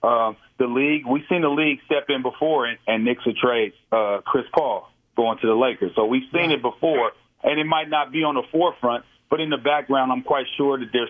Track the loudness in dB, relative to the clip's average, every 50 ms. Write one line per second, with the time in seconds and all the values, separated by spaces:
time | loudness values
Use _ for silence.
0 | 0 2 2 2 2 0 -4 -8 -18 _ _ -2 -2 0 0 0 2 2 0 -2
1 | 0 -2 -2 -2 0 -2 0 0 2 2 2 2 0 0 -2 -2 -4 -2 -2 -2
2 | 0 -2 -4 -2 -2 -6 -4 -2 0 0 2 0 0 -2 -6 -6 _ -2 0 0
3 | 0 0 -2 0 -2 -2 0 0 0 2 2 2 0 -2 -4 _ _ _ 0 0
4 | 2 0 -2 -2 -2 -2 -2 -2 -2 0 0 0 0 0 -4 -6 -8 -14 _ _
5 | _ _ _ 0 0 0 0 0 2 2 4 4 2 2 0 -2 -4 -2 0 0
6 | 2 2 0 -2 -2 -2 -2 -2 0 0 0 0 -2 -4 -4 -2 -2 0 0 0
7 | 0 -2 -4 _ _ _ _ _ -2 0 0 0 0 0 0 -2 0 0 -2 -2
8 | -2 -2 -2 -2 0 0 0 -2 -4 -2 0 2 2 2 0 0 -2 -2 -2 -2
9 | -6 _ _ _ _ _ -2 -2 0 -2 -4 -2 0 0 0 0 0 0 0 0
10 | 2 0 0 -2 0 0 0 0 0 -4 -4 0 0 0 0 -2 -4 -4 -2 -2
11 | -2